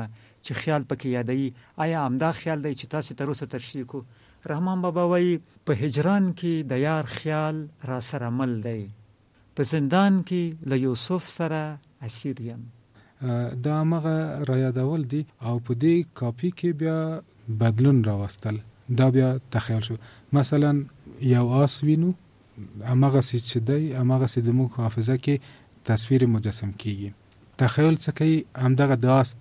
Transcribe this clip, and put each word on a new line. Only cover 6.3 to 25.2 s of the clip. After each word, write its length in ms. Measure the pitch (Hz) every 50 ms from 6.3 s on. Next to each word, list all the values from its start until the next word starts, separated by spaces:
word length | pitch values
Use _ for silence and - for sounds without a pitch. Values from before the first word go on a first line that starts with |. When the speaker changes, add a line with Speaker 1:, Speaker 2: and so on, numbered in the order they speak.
| 170 -
Speaker 1:
کې 320 | - 170 165 160 156 127
د 20 | 127 127 139
یار 180 | 151 160 156 151 117 -
خیال 400 | - - 156 156 151 156 156 156 156 151 147 - _ - 123
را 100 | 131 123
سره 300 | 123 - - 135 120 117
مل 260 | 117 127 135 127 120 110 104
دی، 200 | 117 113 110 101 101 107 - - _ _ _ _ _ _ _ _ _ _
په 60 | - 143 - 160
زندان 480 | 156 139 135 170 185 196 202 196 190 165 -
کې 140 | 180 180 175 165 160 160 165 139
له 60 | 135 131 131
یوسف 420 | 131 123 117 - - 180 180 175 -
سره 340 | - - 170 160 160 156 151 151 151 143 - _ _ _ 131 113
اسیر 320 | - - - 143 127 -
یم.» 240 | 113 117 117 120 117 117 - _ _ _ _ - - _ _
Speaker 2:
آه، 340 | - 131 123 120 120 120 - 135 123 120
دا 100 | 151 151 156 160
همغه 600 | 160 165 165 151 160 160 160 160 156 - 143 147 131
را 80 | 131 127
یادول 440 | 131 131 120 127 127 135 160 165 147 120 139
دي 100 | 151 156 - _ -
او 180 | 120 113 120 120
په 160 | 120 120 123
دې 200 | 117 143 165 170 175 170 - -
کاپي 360 | - 127 120 113 - - 180 180 -
کې 120 | - 175 170 143
بیا 400 | 160 160 160 160 160 160 160 156 - _ _ _ - 117
بدلون 560 | 110 107 117 117 110 110 131 143 139 127 110
راوستل، 520 | 107 104 101 101 101 - - - 110 107 107 - - - _ _ - 123 117
دا 80 | 131 131
بیا 200 | 127 131 131 127 127 131 - -
تخیل 300 | - 113 - - 113 113
شو. 140 | 107 117 117 113 - - - - - _ -
مثلاً 400 | 143 135 131 151 147 147 147 143 143 139 135 - - - - - -
یو 260 | 139 127 123 123 120 120 127 135 143
آس 140 | 139 - - 147
وینو، 260 | 147 156 160 165 180 180 - - _ _ _ _ _ _ - 101 - - 101 107 120
همغسې 480 | 127 127 135 139 131 139 123 - - 120 113 -
چې 100 | - 123 113 117
دی، 140 | 139 147 156 156 127 131
همغسې 400 | 123 123 131 131 135 123 - 123 117 117
زموږ 200 | 120 131 131 120 - 123
حافظه 360 | 117 110 107 113 110 117 131
کې 180 | 123